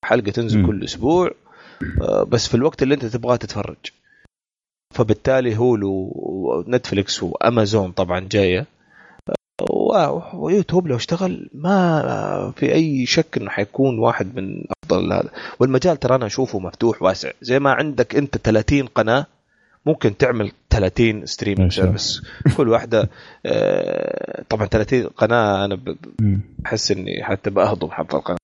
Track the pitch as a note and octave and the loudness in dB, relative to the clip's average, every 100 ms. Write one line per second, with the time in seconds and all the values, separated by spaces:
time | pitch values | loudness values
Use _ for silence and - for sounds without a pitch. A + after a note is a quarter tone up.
0 | - A#2 G#2 G2+ A#2 A2 F2+ F#2+ - E2+ | 2 0 0 -4 0 4 4 0 -6 -4
1 | A#2 E3+ F#3 - _ - - - - - | 2 2 2 -4 _ -20 -20 -12 -6 -4
2 | - G1+ G1+ - - A#2+ C#3+ - C3+ C#3+ | 0 0 2 0 0 0 0 0 0 0
3 | A#2+ A#2+ A#2 A#2+ G#2+ G#2+ F#2+ D#2+ - _ | -2 -6 -2 -2 -2 -8 -8 -10 -16 _
4 | _ _ _ _ _ _ _ _ _ - | _ _ _ _ _ _ _ _ _ -2
5 | A2+ G#2+ - C3 B2 G#2+ B2 A#2 G2 F#2+ | 0 0 2 2 2 2 2 2 0 -2
6 | F#2+ - - F#2 E2 C2 F2 B2 - F#2+ | -6 -8 -8 -4 -2 -2 0 -2 0 -2
7 | F#2+ - F2 - A2+ A#2+ G#2 G#2+ F#2+ F2+ | -2 -4 -4 0 2 2 2 2 -2 -2
8 | F2+ F2+ F#2+ A2 F#2+ F2+ D3+ _ _ _ | -2 -2 -2 2 2 2 -2 _ _ _
9 | - - - - _ _ - - - G3+ | -20 -18 -8 -8 _ _ -2 0 2 2
10 | D3 D3 E3 F3 D3+ G3+ F3+ E3+ F3 A#2+ | 2 -2 -8 -8 0 0 2 0 0 -4
11 | - E3+ F#3 F3+ - C3 D#3+ G3 F3 D#3+ | -2 -2 -2 -4 -12 -8 0 2 4 2
12 | B2+ A2+ G#2 F#2+ G2 - C#3+ - D#3+ C#3 | 0 -4 -4 -4 -6 -2 2 2 2 0
13 | B2 - D#3+ - G2+ - G2+ - C3+ A#2 | 0 0 0 -4 -6 -4 -6 0 0 2
14 | A#2 - F#2+ B2 G2 F#2 - - - F2+ | 0 0 -6 -6 -8 -8 -10 -10 -2 0
15 | F2+ F2+ - - - - B2+ C3 F3+ D#3 | 2 0 -2 -8 -16 0 2 2 2 0
16 | - C3 A2 A2+ B2+ G#2 F2+ - A#2 G#2 | 2 0 0 -4 -4 -4 -8 0 0 2
17 | F#2 F#2+ C2+ - G2+ C3 C#3 B2 D3+ C3+ | 0 0 -6 -10 0 2 2 2 0 0
18 | - - C#3+ A2+ - G#2+ G#2+ C#3+ B2+ - | 0 2 0 -2 2 2 4 0 0 -2
19 | A2 B2 D#3 _ _ _ _ _ - D#3 | 2 0 0 _ _ _ _ _ -2 0
20 | A2+ G2+ C3 A#2+ G#2 - _ A#2 F#2 - | 0 2 0 0 -4 -6 _ 2 2 4
21 | A#2 G#2+ C2+ - G#2+ G2 F2+ - F#2 G2 | 2 2 -6 -6 -2 2 2 4 2 2
22 | - - - - - C3 B2+ A2+ - A2 | -4 -6 -10 -2 0 2 2 2 2 0
23 | G2+ - - - - - G1+ G1+ G1+ G1+ | 0 -4 -20 -12 -4 0 2 0 -2 -4
24 | G1+ - - - - A2 G#2 A2 G#2+ B2+ | -4 -6 -8 -12 -4 -2 0 0 2 0
25 | G2 - A2 A#2+ G#2+ G2 G2 F#2+ B2+ E2 | 0 0 2 4 4 2 0 -4 -6 -12
26 | - - G#2+ G2 - - - A2 - F#2+ | -12 0 2 2 -2 -10 -6 -4 -2 -2
27 | F#2 - - G2 G#2+ G2 G2 G#2 - - | -4 -6 -4 -4 -2 2 2 0 -4 -6
28 | E2 D2 - F2 | -4 -4 -4 -6